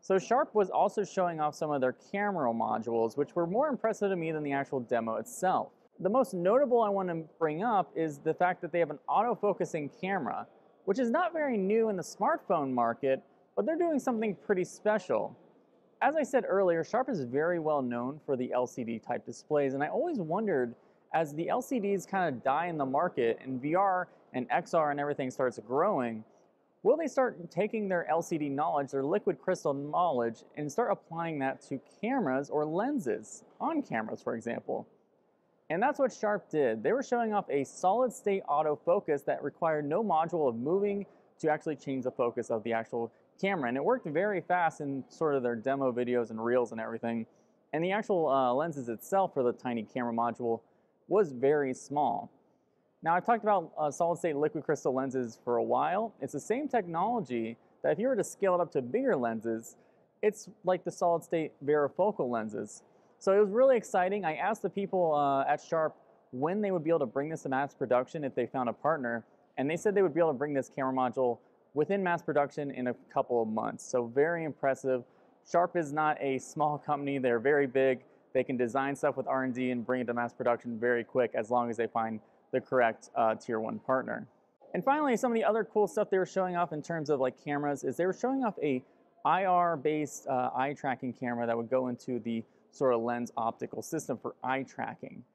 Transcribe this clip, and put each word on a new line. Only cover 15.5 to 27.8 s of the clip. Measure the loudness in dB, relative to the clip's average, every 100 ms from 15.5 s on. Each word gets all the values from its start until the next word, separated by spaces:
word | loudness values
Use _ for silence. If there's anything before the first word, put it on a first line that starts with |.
| _ _ _ _ _
As | 0 2
I |
said | 0 0 2
earlier, | 2 4 2
Sharp | 0 -2 0
is | -2
very | -2 0 0 0
well | 0 0
known | 0 -2 -4 -6 -4
for | -2
the | 0
L | -2 -2
C | -4
D | -6 -6
type | -4 -6
displays, | -6 -16 -2 2 2
and | 0
I | -2
always | -2 -2 -2
wondered, | -2 -2 0 0 0 -4 _ _ _
as | -2 -2
the | -4 -2
L | -2
C | -2 -2
Ds | 0 -2
kinda | -2 -2 -2
die | -2 0 0 -2
in | -2
the |
market | 0 0 0 2 0 0
and | -4 -6
V | 0
R | 2 2 2 -2 -10 _
and | -8 -2
X | -2 0
R | 0 2
and | 0
everything | -2 -2 -4
starts | 0 -2 -2 -4
growing, | 0 2 2 -2 -4 -12 _ _ _ _ _
will | 2 2
they | 2
start | 2 0 0 -10
taking | -2 -2 0